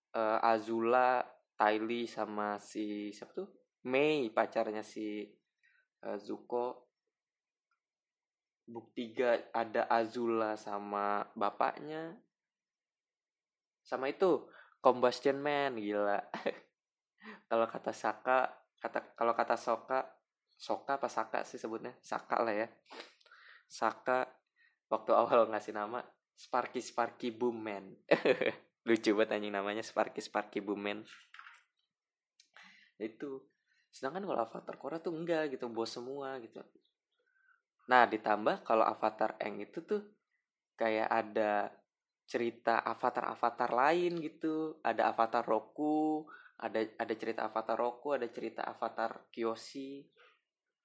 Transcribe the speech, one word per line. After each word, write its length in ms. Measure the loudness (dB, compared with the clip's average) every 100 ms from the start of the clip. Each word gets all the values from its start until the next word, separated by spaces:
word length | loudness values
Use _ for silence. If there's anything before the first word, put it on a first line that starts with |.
| _
eh, 280 | 0 2 4
Azula, 800 | 4 2 0 0 4 4 4 2 -2 -10 _
Ty 240 | 2 2 2
Lee, 320 | 0 -2 -4
sama 480 | -4 -4 -2 -4 -6
si, 560 | -8 -8 -6 -6 -8
siapa 160 | -10 -12
tuh? 180 | -10 -12 -14 _ _ -2
Mei, 480 | 2 2 2 0
pacarnya 480 | 0 0 0 -2 -4
si, 400 | -8 -8 -6 -6 -10 _ _ _ _ _ _ _
eh, 160 | -10 -10
Zuko. 720 | -8 -10 -4 -4 -4 -6 _ _ _ _ _ _ _ _ _ _ _ _ _ _ _ _ _ _ -16
Book 300 | -14 -10 -8
tiga 400 | -6 0 2 2 0
ada 340 | -2 0 0 2
Azula 720 | 2 2 -2 0 2 0 -2
sama 640 | -6 -8 -4 -2 0 0 -4 -2
bapaknya. 800 | -4 0 -2 -2 -8 -10 -10 -14 _ _ _ _ _ _ _ _ _ _ _ _ _ _ _ _
Sama 240 | -8 -4 -4
itu, 400 | 2 4 2 -2 -20 -20 _
Combustion 580 | 4 6 4 4 0 0
Man, 380 | 0 0 0 -2
gila. 420 | -2 0 0 -2 -4
<laughs> 320 | -6 -6 -6 -14 _ _ _ _ _ -20 -20 _
Kalau 200 | 2 2
kata 240 | 0 -6
Saka, 600 | -4 -4 -2 2 2 2 -4 _ _
kata, 360 | -6 -6 -6 0
kalau 160 | 2
kata 240 | 2 2 0
Soka, 480 | 0 -2 0 -2
kata, 560 | -2 -12 _ _ _ _
Soka 320 | -6 -4 -2 -2
apa 80 | -2
Saka 320 | -2 -2 -4
sih 120 | -4 -8
sebutnya? 400 | -8 -8 -10 -14
Saka 360 | -8 -8 0 0
lah 120 | 2
ya. 160 | 0 -4 -8 _ -18 -18 _ _ -20 -20 -20
Saka 640 | _ -2 -2 0 0 0 0 -8 _ _ _ _ _
waktu 200 | -2 4 4
awal 320 | 8 6 6
ngasih 240 | 2 -4
nama 320 | -6 -6 -6 -10 _ _ _
Sparky 480 | -4 -2 -2 -6
Sparky 480 | -4 -2 -2 -2 -6
Boom 320 | -2 -2 -2
Man. 320 | -6 -8 -10 -20 2
<laughs> 760 | 4 6 2 0 -4 _ _ 2
Lucu 280 | 4 4 4
banget 240 | 2 0
anjing 160 | -2 -2
namanya 240 | -2 -4
Sparky 400 | -4 -2 -2 -4
Sparky 400 | -4 -4 -4 -6
Boom 240 | -4 -4
Man. 160 | -4 -6 -10 -20 -20 -20 -20 -20 _ _ _ _ _ _ _ _ _ -20 -20 -20 _ -10
Itu. 480 | -10 -8 -12 -12 -16 _ _ _ _
Sedangkan 400 | -10 -8 -6 -2
kalau 120 | -2
Avatar 320 | -2 -6 -12 -10
Korra 240 | -10 -8
tuh 160 | -6 -4
enggak 400 | -2 0 0 -4
gitu, 160 | -6
bos 160 | -4 -4
semua 480 | -6 -8 -8 -8 -10
gitu. 160 | -12 -16 -20 _ _ _ _ _ _ _ _ _ _ _ 4
Nah, 160 | 6
ditambah 640 | 8 4 0 2 2 -2 2
kalau 160 | 2
Avatar 560 | 4 2 -2 0 -4 -2
Aang 240 | -8 -6
itu 160 | -10 -12
tuh 240 | -4 -6 -6 _ _ _ _ _ _ -2
kayak 320 | 0 2 2
ada 640 | 0 0 0 2 2 -2 -8 _ _ _ _
cerita 560 | -6 -2 -2 0 2 2
avatar-avatar 880 | 2 0 -2 0 -4 0 -2 0 0
lain 480 | 4 4 4 2 -2
gitu. 600 | -6 -4 -4 -2 -4 -4
Ada 320 | -2 2 2
Avatar 320 | 4 2 2
Roku, 800 | 2 0 -2 -2 0 2 2 0 -4 -18 -20 -10
ada, 220 | -4 -2 -2 -4
ada 180 | -4
cerita 300 | -4 -4 -4
Avatar 320 | -4 -4 -2 0
Roku, 380 | 0 -2 -4
ada 120 | -2 -2
cerita 340 | -6 -8 -6
Avatar 640 | -6 -4 -6 -2 -4 -4 -12
Kyoshi. 760 | -4 -2 -2 -8 -10 -10 -12 -16 _ -20 _ _ _ _ _